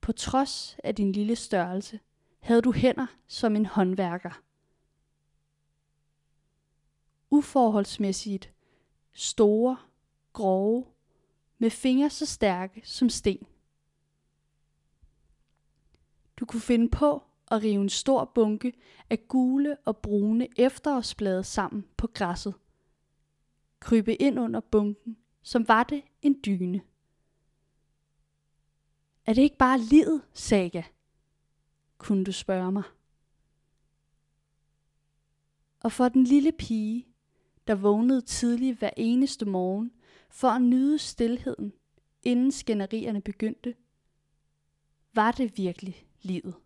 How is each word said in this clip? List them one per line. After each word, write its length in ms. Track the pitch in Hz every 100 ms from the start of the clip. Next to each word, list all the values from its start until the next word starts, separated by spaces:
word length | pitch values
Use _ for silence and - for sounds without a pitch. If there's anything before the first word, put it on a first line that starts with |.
På 120 | -
trods 640 | 226 - 262 269 - - -
af 100 | -
din 180 | 208 196
lille 240 | 196 208 233
størrelse, 640 | - 196 175 185 - 220 _ _ _ _
havde 240 | - 233
du 100 | 240
hænder 340 | 220 254 - 262 - _
som 300 | - 233 214
en 100 | 208
håndværker. 760 | - 185 185 185 175 175 - _ _ _ _ _ _ _ _ _ _ _ _ _ _ _ _ _ _ _ _ _ _ _ _ _ _ _ _ _
Uforholdsmæssigt 1200 | 294 285 277 233 208 202 - 202 190 220 190 - _ _ _ _ _ _
store, 640 | - - - 214 214 240 254 _ _ _ _ _
grove, 540 | - 196 190 202 233 254 _ _ _ _ _ _ _
med 120 | 226
fingre 400 | - 262 254 285
så 160 | - 311
stærke 560 | - 208 180 190 -
som 240 | - - 247
sten. 380 | - 220 190 - _ _ _ _ _ _ _ _ _ _ _ _ _ _ _ _ _ _ _ _ _ _ _ _ _ _ _ _ -
Du 100 | 240
kunne 140 | 233
finde 280 | - 240 233
på 320 | - 294 285 _ _ _
at 120 | 226
rive 200 | 214 202
en 60 | 196
stor 360 | - - 262
bunke 480 | 247 - 214 214 247 - _ - -
af 180 | 226 _
gule 480 | 262 254 269 285 285
og 120 | - 214
brune 520 | 208 208 208 220 254 -
efterårsblade 880 | 247 262 - 269 226 - 202 185
sammen 440 | 190 - 190 208 196 -
på 100 | 233
græsset. 480 | - 185 180 - 190 _ _ _ _ _ _ _ _ _ _ _ _
Krybe 340 | - 233 208
ind 260 | 226 277 240
under 200 | 233 226
bunken, 580 | - 214 208 202 - 226 _ _
som 260 | - 247 226
var 140 | 226
det 200 | 240 294 - _
en 180 | 294 277 226
dyne. 340 | 196 180 185 - _ _ _ _ _ _ _ _ _ _ _ _ _ _ _ _ _ _ _ _ _ _ _ -
"Er 60 |
det 100 | 220
ikke 160 | 285 -
bare 200 | 254 262
livet, 440 | 220 294 - 311 -
Saga?" 500 | - - 208 180 175 156 _ _ _ _ _ _ _ _ _ _ _
kunne 260 | - 196
du 80 | 190
spørge 400 | 190 - 190 185
mig. 100 | 196 190 _ _ _ _ _ _ _ _ _ _ _ _ _ _ _ _ _ _ _ _ _ _ _ _ _ _ _ _ _
Og 120 | 233
for 160 | - 247
den 160 | 254
lille 280 | 254 285 285
pige, 560 | 320 - 220 214 233 - _ _ _ _ _ -
der 80 |
vågnede 460 | 208 202 208 240 262
tidligt 580 | 240 - 240 233 262 233
hver 120 | 208 -
eneste 500 | 226 247 269 - 208
morgen 460 | 190 185 196 233 _ _ _ _
for 180 | - 254
at 140 | 233
nyde 360 | 247 254 277 302
stilheden, 760 | - - 233 240 - - 208 - _ _ _ _
inden 300 | 247 247 254
skænderierne 680 | - - 214 190 226 226 208
begyndte, 540 | 196 202 220 - 247 240 _ _ _ _ _ _ _ _ _ _ _ _ _
var 180 | 226 220
det 260 | 240 247 -
virkelig 500 | 185 175 190 - _ _
livet. 320 | 185 180 - 175